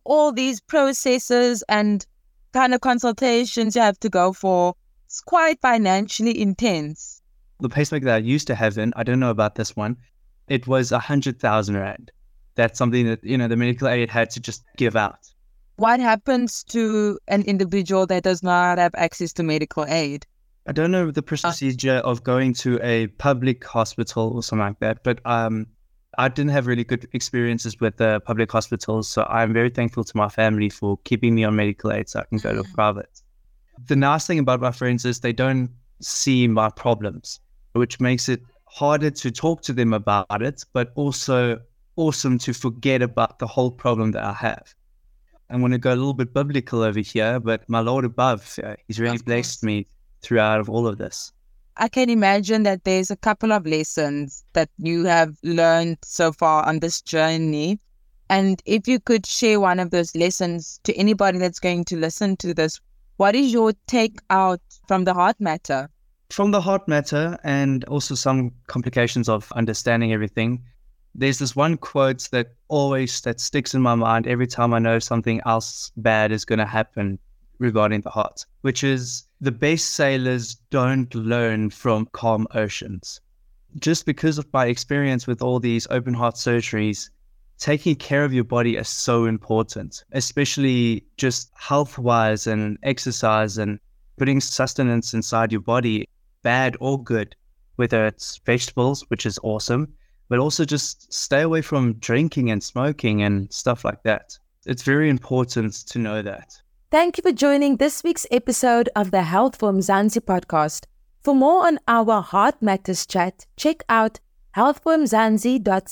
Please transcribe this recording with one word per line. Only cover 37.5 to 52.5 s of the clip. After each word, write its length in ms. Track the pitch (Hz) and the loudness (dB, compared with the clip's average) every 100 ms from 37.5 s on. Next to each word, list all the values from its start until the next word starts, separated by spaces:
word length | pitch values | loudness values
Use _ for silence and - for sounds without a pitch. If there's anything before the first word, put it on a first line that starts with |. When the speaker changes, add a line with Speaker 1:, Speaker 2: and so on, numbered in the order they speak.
| _ - | _ -6
Speaker 2:
which 260 | 117 120 - | -2 0 0
makes 300 | 127 127 - | 0 0 0
it 120 | 120 120 _ | -4 -6 _
harder 480 | _ - 147 147 151 | _ -2 2 2 0
to 180 | 139 131 | -2 -6
talk 320 | 117 160 165 | -2 -2 -2
to 100 | - | -4
them 180 | 123 117 | 0 2
about 500 | 107 98 101 92 104 | 2 2 0 0 -2
it, 220 | 120 - - | -4 -6 -6
but 220 | 127 120 135 | -4 -4 -2
also 640 | 143 131 - 127 123 113 117 _ _ - | -4 -4 -2 0 0 -2 -8 _ _ -4
awesome 400 | 160 143 139 127 | -2 0 0 0
to 140 | - | -2
forget 480 | 120 131 123 135 131 | -4 -6 -4 0 0
about 380 | 120 117 113 - | 0 -2 -2 -4
the 80 | 117 | -6
whole 240 | - 127 | -2 -2
problem 400 | 123 123 113 110 | -2 -2 0 0
that 120 | 107 | -2
I 80 | 107 | -6
have. 420 | 98 117 110 - _ _ _ _ _ _ _ - | -6 -6 -6 -12 _ _ _ _ _ _ _ -8
I'm 100 | 123 | -2
gonna 180 | 123 123 | 0 2
go 160 | 127 | 0
a 60 | 123 | 0
little 140 | 139 | 0
bit 200 | 131 123 | -2 -2
biblical 480 | 135 143 139 - 117 | -2 -2 -2 -2 -2
over 200 | 110 104 | 0 -2
here, 400 | 104 113 110 123 | -4 -2 0 0
but 260 | 110 113 - | -2 -4 -2
my 140 | 117 | -2
Lord 240 | 113 135 123 | 0 0 -2
above, 520 | 120 127 110 - - | 0 0 0 -6 -14
uh, 140 | 107 104 - | -12 -12 -10
he's 140 | 107 | -4
really 160 | 117 120 | -2 -2
Speaker 1:
Of 80 | 117 | -2
Speaker 2:
blessed 340 | 117 120 - | -2 -2 -4
Speaker 1:
course. 40 | |
Speaker 2:
me 240 | 110 107 101 _ _ _ | -4 -4 -6 _ _ _
throughout 400 | - 117 107 110 | -2 2 4 2
of 80 | 107 | 0
all 180 | 113 117 | -2 -2
of 100 | 101 | -4
this. 360 | - - - _ _ _ _ - | -8 -12 -16 _ _ _ _ -4
Speaker 1:
I 120 | 226 | -4
can 200 | - 254 | 0 0
imagine 540 | 233 196 202 190 | 2 4 2 2